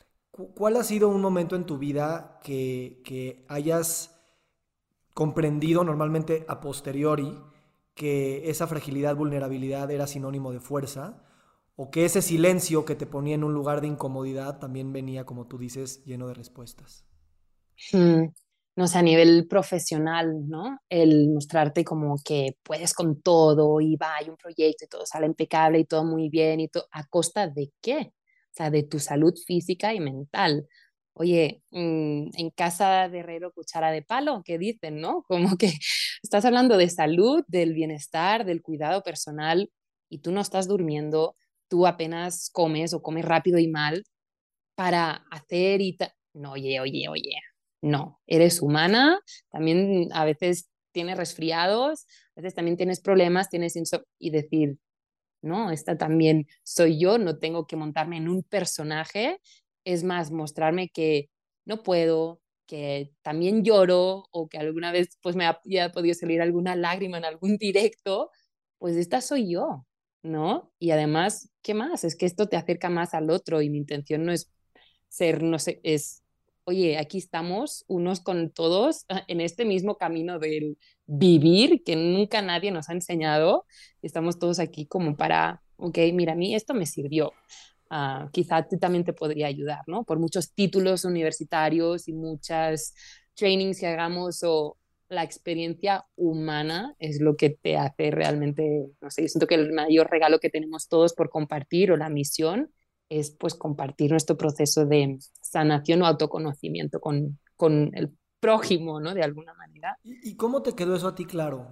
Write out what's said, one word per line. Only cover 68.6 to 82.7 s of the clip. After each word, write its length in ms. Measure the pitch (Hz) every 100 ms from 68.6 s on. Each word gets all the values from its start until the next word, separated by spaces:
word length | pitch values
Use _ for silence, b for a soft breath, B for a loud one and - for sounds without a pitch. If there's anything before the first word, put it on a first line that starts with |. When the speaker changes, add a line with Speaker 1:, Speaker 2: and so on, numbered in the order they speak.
| _ _
Speaker 2:
pues, 160 | 175 170
esta 240 | 175 254
soy 300 | 247 285 196
yo", 340 | 170 277 131 - _ _ _
¿no? 480 | 160 156 160 302 - _
Y 120 | 170
además, 580 | 156 151 156 190 - - _
¿qué 100 | - 208
más? 280 | 277 339
Es 120 | 170 -
que 80 | 180
esto 220 | 180 214
te 80 | 170
acerca 320 | 170 175 175
más 240 | 170 175 160
al 140 | 156
otro, 300 | 175 - 160
y 80 | 147
mi 80 | 147
intención 460 | 147 147 143 156 165
no 60 |
es 180 | 170 - _ _ b b b _
ser, 340 | - 170 156
no 160 | 165 160
sé, 200 | - -
es, 400 | - 151 - - _ _ _ _ -
oye, 320 | 185 175 156
aquí 200 | 143 190
estamos 640 | - 165 175 190 294 - -
unos 340 | 180 175 185
con 300 | - 180 165
todos, 540 | - 165 180 269 320 -
ah, 140 | 190 -
en 140 | 175
este 240 | 170 170 226
mismo 320 | 185 196 -
camino 420 | 170 165 175 175
del 380 | 156 156 151 143 b b -
vivir 800 | 143 180 165 160 185 262 330
que 120 | - 160
nunca 460 | 170 185 208 220
nadie 300 | 190 175 202